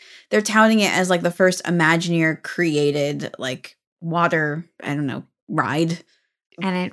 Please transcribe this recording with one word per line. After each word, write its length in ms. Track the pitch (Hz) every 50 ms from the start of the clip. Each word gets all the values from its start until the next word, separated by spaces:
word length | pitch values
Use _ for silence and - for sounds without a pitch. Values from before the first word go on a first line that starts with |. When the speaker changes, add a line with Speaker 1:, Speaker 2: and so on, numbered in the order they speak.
| - - - - - -
Speaker 1:
they're 100 | - 214
touting 400 | 214 214 208 220 220 220 226 220
it 120 | 202 - -
as, 180 | 180 185 185
like, 120 | 185 170 170
the 80 | 175
first 340 | 170 - 190 185 180 - -
Imagineer 760 | - 175 170 160 156 165 170 170 170 170 165 160 160 151 - -
created, 920 | - - - 175 165 147 147 147 143 143 147 143 147 147 143 147 - - -
like, 380 | 127 131 131 - - - - _ _ _ _ -
water, 640 | 165 165 165 170 170 165 170 160 151 151 147 160 170 _ _ - -
I 120 | - 143
don't 120 | 147 147
know, 180 | 135 117 131 - _ _ _ _ -
ride. 540 | - 156 127 104 135 156 165 165 170 - - _ _ _ _ _ _ _ _ _ _ - 190
Speaker 2:
And 140 | 190 180
it 160 | 180 180 -